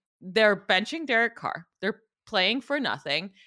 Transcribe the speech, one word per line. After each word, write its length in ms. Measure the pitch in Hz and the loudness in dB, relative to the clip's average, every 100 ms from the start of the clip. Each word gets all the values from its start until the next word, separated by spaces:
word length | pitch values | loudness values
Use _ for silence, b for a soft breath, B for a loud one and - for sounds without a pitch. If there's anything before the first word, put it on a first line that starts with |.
| _ _ | _ _
they're 340 | 180 196 214 | -4 4 4
benching 520 | 202 - 185 214 330 277 | 4 2 0 0 -6 0
Derek 280 | 226 233 | 0 0
Carr. 320 | 233 - - - _ | -2 -8 -8 -12 _
They're 220 | 190 208 _ _ - | -6 -6 _ _ -4
playing 340 | 202 185 254 | 0 2 0
for 180 | - 285 | -2 -4
nothing. 520 | 202 127 143 147 190 - | -2 -4 -4 -4 -6 -14